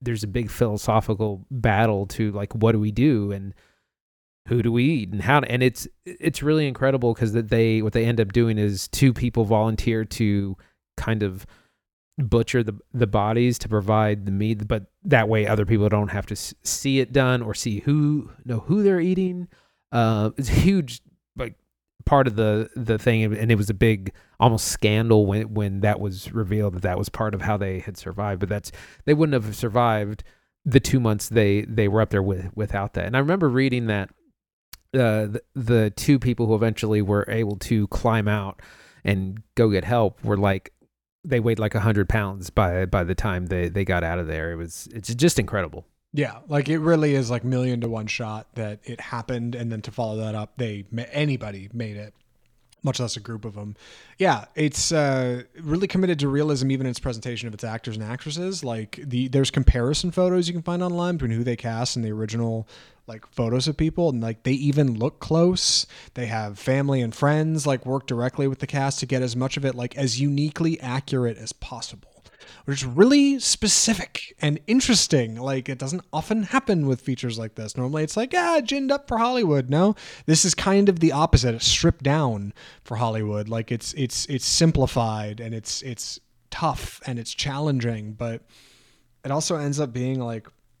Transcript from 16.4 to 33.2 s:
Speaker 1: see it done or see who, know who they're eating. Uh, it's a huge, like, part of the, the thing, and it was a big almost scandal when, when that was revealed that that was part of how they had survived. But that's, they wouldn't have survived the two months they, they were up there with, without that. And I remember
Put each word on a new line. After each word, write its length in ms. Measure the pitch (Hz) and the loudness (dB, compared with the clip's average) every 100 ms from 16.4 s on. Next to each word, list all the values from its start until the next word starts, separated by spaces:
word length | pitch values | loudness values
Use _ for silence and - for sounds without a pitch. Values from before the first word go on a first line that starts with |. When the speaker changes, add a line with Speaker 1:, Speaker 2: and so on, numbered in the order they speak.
| - - | -10 -10
Speaker 1:
see 360 | - - 139 135 | -8 -4 0 2
it 140 | 120 | 2
done 280 | 131 127 127 | 2 4 2
or 120 | 110 | -2
see 260 | - 120 104 | -4 -4 -2
who, 500 | 143 151 147 147 110 - | 2 2 4 0 -4 -14
know 160 | 123 113 | -6 -6
who 240 | - 202 | 0 2
they're 160 | 202 180 | 4 4
eating. 480 | 180 185 185 180 175 _ _ _ - | 2 2 0 -4 -10 _ _ _ -4
Uh, 380 | 127 110 110 107 - | 0 2 2 0 -2
it's 140 | 127 | 0
a 20 | |
huge, 500 | - 190 196 135 - _ _ _ - | 4 4 4 -2 -10 _ _ _ -10
like, 180 | 120 - _ _ _ _ - | -10 -10 _ _ _ _ 4
part 220 | 139 131 | 4 4
of 80 | 107 | 4
the, 340 | 107 107 110 131 | 2 2 -2 -6
the 220 | 113 110 | -2 0
thing, 260 | 123 113 | 2 2
and 280 | 110 104 113 | 2 0 4
it 40 | 107 | 4
was 140 | 101 | 2
a 40 | |
big 400 | 98 117 104 95 - _ - | 4 4 4 -2 -12 _ 4
almost 280 | 117 113 - | 4 4 -2
scandal 580 | - 107 107 113 107 98 | 0 2 4 6 6 6
when, 280 | 104 107 | 2 -2
when 260 | 107 101 98 | -2 -2 0
that 180 | 107 101 | 0 0
was 340 | 101 92 - | -2 -8 -8
revealed 420 | 117 92 107 104 90 | -4 -2 0 0 0
that 80 | |
that 140 | 95 90 | -2 -2
was 120 | 98 | -4
part 240 | - 110 | -2 -4
of 80 | 101 | -2
how 160 | 95 104 | -2 0
they 220 | 98 92 | -2 -4
had 180 | 104 92 | -8 -12
survived. 420 | - 101 104 95 | -10 -6 -4 -2
But 100 | 95 | -2
that's, 220 | 104 - - - - - | -4 -6 -16 -20 -8 0
they 80 | |
wouldn't 280 | 147 160 135 | 2 4 2
have 140 | 107 104 | -2 -4
survived 680 | 120 117 120 107 101 107 - _ _ _ 151 | -2 2 2 2 -2 -8 -12 _ _ _ 4
the 140 | 120 | 4
two 200 | - 131 | 4 2
months 300 | 117 104 - | 2 0 0
they, 320 | 110 101 101 | 2 4 2
they 260 | - 110 101 | 0 0 2
were 140 | 107 | 2
up 80 | 110 | 2
there 140 | 101 | 2
with, 260 | 95 90 92 - | 0 -2 -6 -6
without 380 | 104 101 101 | -4 -4 -4
that. 120 | 85 87 | -6 -2
And 100 | |
I 40 | |
remember 300 | 127 | 0